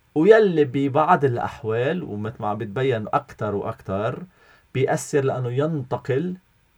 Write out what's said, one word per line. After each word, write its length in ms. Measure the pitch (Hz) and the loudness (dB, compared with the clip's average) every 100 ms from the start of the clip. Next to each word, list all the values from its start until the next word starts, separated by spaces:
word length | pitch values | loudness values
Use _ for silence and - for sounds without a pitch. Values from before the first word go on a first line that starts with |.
| _ 151 | _ 2
ويلي 480 | 180 220 208 160 139 | 6 8 6 4 2
ببعض 600 | 139 139 139 156 175 139 | 0 0 2 4 4 2
الأحوال، 760 | 117 95 - 107 113 135 175 | 0 -6 -6 -4 0 0 -2
ومثل 320 | - 104 107 - | -6 -8 -8 -6
ما 80 | 107 | -6
عم 100 | 104 | -4
بتبين 480 | 110 101 135 113 104 | -6 -2 0 0 -2
أكتر 420 | 143 - - 107 101 | -4 -4 -6 -4 -4
وأكتر، 640 | - - - 98 113 - - _ _ _ _ | -6 -8 -6 -4 -4 -6 -14 _ _ _ _
بيأثر 500 | 127 135 156 - 147 | -2 0 0 0 0
لأنه 280 | 135 123 123 | 0 -2 -2
ينتقل 840 | 123 156 156 127 123 - 131 180 185 _ _ _ | -2 -2 -2 -4 -6 -2 -2 -2 -8 _ _ _